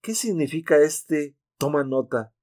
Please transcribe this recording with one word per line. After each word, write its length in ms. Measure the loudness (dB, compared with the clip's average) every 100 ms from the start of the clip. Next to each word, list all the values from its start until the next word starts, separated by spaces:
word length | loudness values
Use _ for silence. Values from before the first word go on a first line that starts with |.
¿Qué 140 | -6
significa 640 | -6 -4 -2 -2 -4 2 4
este 580 | 4 0 -4 -4 -4 _ _ _
«toma 280 | -2 0
nota»? 480 | 0 -2 -2 -6 -6 _